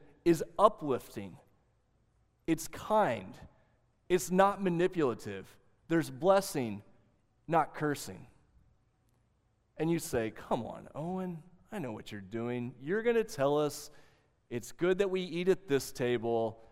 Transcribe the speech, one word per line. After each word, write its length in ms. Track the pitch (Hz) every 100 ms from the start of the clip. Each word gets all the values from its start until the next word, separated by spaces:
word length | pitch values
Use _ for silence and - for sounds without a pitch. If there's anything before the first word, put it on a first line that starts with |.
| - _
is 180 | 170 160 - -
uplifting. 760 | 196 - 147 120 - - 98 - _ _ _ _ _ _ _ _ _ _ -
It's 220 | 160 -
kind. 680 | - - 214 180 113 95 - - - _ _ _ _ _
It's 220 | 180 -
not 320 | 185 196 196
manipulative. 840 | 190 165 180 180 139 110 110 98 - - _ _ _
There's 200 | 165 135
blessing, 720 | 131 170 196 190 151 120 101 - - _ _ _ _ -
not 280 | 160 143
cursing. 520 | - 151 143 - 90 - - _ _ _ _ _ _ _ _ _ _ _ _ _ -
And 140 | 160
you 80 | 170
say, 340 | - 127 113
Come 280 | 110 - 160
on, 240 | 110 - -
Owen, 480 | - 165 185 185 165 - - _
I 100 | 214
know 120 | 131
what 180 | 107 -
you're 120 | 104
doing. 520 | 95 113 117 123 120 127
You're 220 | 139 208
gonna 220 | 226 233
tell 340 | 220 - 139 147
us 320 | 147 - - - - _ _ _ _
it's 160 | 120 -
good 280 | - 175 185
that 120 | 196
we 100 | 190
eat 280 | 180 165 180
at 180 | 180 -
this 240 | 139 -
table, 680 | - 123 120 113 117 113 110 -